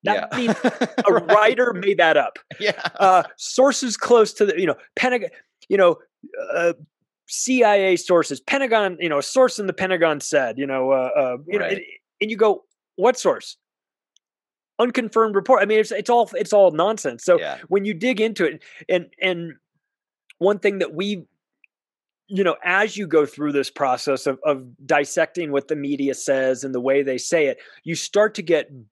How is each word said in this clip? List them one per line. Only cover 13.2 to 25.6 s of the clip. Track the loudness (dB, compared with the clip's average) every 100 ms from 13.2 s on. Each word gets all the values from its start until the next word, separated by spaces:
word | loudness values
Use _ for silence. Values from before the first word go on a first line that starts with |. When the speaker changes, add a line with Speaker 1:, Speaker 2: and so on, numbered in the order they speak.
| -2 -2 -8 -20 _ _ _ _ _ _ _ _ _ _ _ -4
Speaker 1:
Unconfirmed | -2 -2 -2 0 0 0
report. | 2 2
I | 4
mean, | 0
it's, | 0
it's | -4 0
all, | 0 0 -4
it's | 0
all | 4 4
nonsense. | 4 -2 -2 -6 -6 0
So | 0
Speaker 2:
Yeah. | 0 -10 -4
Speaker 1:
when | -2
you | -2
dig | -4 -4 -2
into | -2 -2 -4
it, | -4 -20 -20 -4
and, | -2 -4 _
and | -4 -4 -8 -16 _ _ _ _ _ _ _ _
one | 0 2
thing | -2 -2
that | -6
we, | -4 -6 -8 -12 _ _ _ _ _ _ _ _ _ _
you | -2 0
know, | 0
as | 0 0 0 -4
you | 0
go | 2 2
through | -4 -2
this | -2 -4
process | -2 -2 -2 -2 -2 -2
of, | -2 -2
of | -2 -6 -20 -2
dissecting | 0 0 -2 -2 -4 -2
what | -4